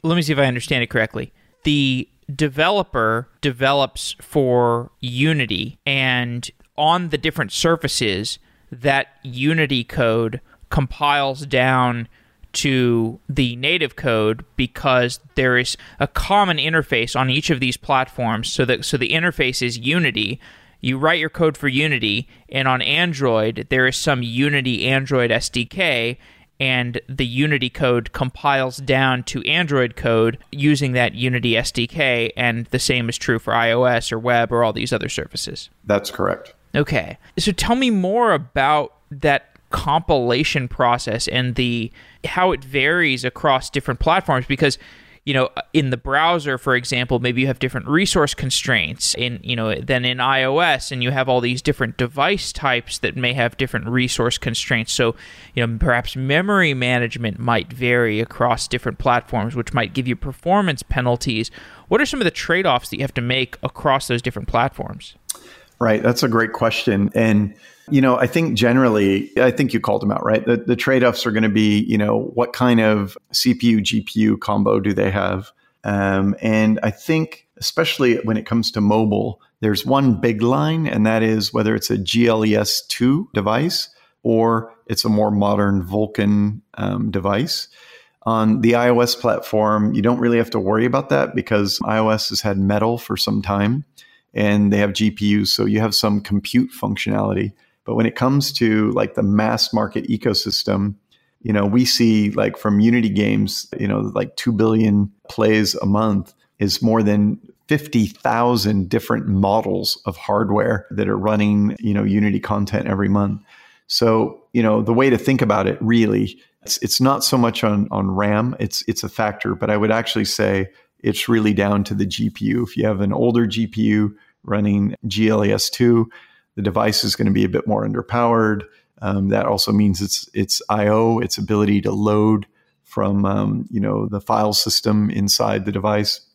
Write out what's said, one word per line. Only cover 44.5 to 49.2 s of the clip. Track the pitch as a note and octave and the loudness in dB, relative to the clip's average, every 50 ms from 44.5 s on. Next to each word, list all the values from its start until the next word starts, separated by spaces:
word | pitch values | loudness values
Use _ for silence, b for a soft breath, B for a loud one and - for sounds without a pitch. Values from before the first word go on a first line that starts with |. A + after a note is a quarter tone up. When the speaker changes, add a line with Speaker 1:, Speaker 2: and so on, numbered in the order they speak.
| D3 - D#3+ C#3 - B B B B B B B B B B | 0 2 2 0 0 B B B B B B B B B B
Speaker 1:
you | D3 | -2
know, | C#3 C3 B2+ - - - - _ | 0 0 0 0 -2 -10 -12 _
in | - D#3 D3 C3 | 0 0 0 0
the | B2+ | -2
browser, | A#2 _ C#3+ C3+ D3 D#3+ E3+ F3 E3+ C#3+ D3 C3+ B2+ | -4 _ -2 0 2 2 2 0 0 -2 -4 -6 -4
for | - C#3+ B2+ | -2 0 0
example, | B2 B2 - C#3 B2 B2 A#2+ C3 A#2+ | 0 0 -2 -4 -4 -2 0 -2 0
maybe | B2 B2 B2 A#2+ | 0 0 0 0
you | C3 | 0
have | C3+ B2 - | 0 0 -2
different | - B2+ - - E2+ | -4 -4 -4 -6 -4
resource | - D3 E3+ G3 - - F3+ D3 C#3+ - | 0 0 2 2 2 2 0 0 0 -2
constraints | - - C3 - - - - B2+ G#2+ E2 - - - - - - | -6 -6 -4 -4 -4 0 0 0 0 0 -4 -6 -6 -4 -4 -2
in, | - | -2